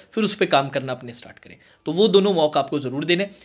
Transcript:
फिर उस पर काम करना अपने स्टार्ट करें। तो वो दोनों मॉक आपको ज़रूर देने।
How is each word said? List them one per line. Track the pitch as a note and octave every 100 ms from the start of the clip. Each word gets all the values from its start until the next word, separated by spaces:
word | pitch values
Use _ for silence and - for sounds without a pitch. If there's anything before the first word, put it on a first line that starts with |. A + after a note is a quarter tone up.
| -
फिर | A3
उस | G#3+
पर | - F3+
काम | C#3+ C#3
करना | C#3 C3
अपने | B2 A#2+
स्टार्ट | - - -
करें। | - - _ _ -
तो |
वो | E3 G#3+
दोनों | F#3+ G3
मॉक | F3 D3+ D3
आपको | C3+ D3
ज़रूर | C3 C3+
देने। | D3+ F3 G3+ -